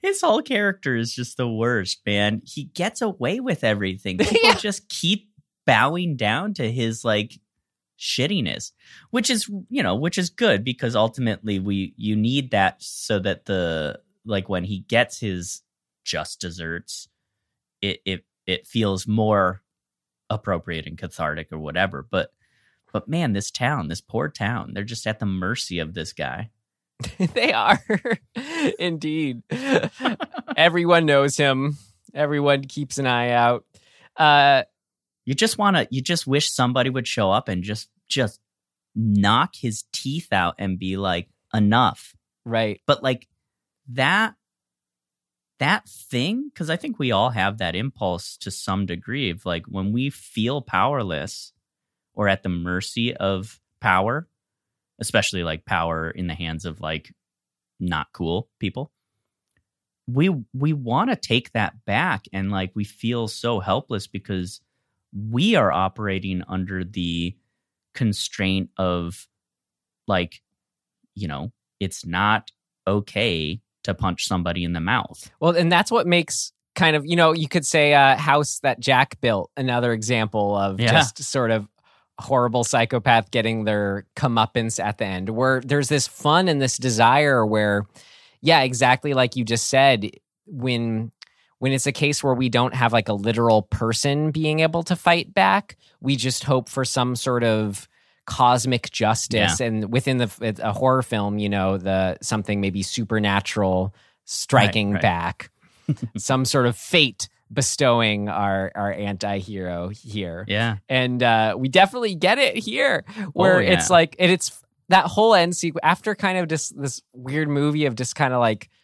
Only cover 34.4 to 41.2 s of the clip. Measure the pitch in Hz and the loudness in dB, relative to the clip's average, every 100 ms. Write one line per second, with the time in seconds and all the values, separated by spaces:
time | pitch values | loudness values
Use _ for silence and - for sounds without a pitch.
34.4 | 143 135 - _ _ _ _ _ - 135 | 6 4 2 _ _ _ _ _ -6 0
35.4 | 220 - 202 180 - 131 131 170 - 143 | 0 2 2 2 0 -4 -2 -4 0 0
36.4 | - - 127 127 127 131 120 - 98 104 | 0 0 2 2 0 -2 -4 0 2 2
37.4 | - 92 92 104 - _ _ 135 117 - | 0 -6 -4 -8 -10 _ _ -2 -2 -4
38.4 | _ _ _ _ _ - 110 101 101 117 | _ _ _ _ _ -4 0 2 4 2
39.4 | 165 - 123 107 - - 135 151 - 98 | 0 -4 -8 -8 -10 -10 -6 -6 -2 0
40.4 | 87 - 98 92 92 95 98 87 | 0 -2 -6 -4 -6 -4 -2 -4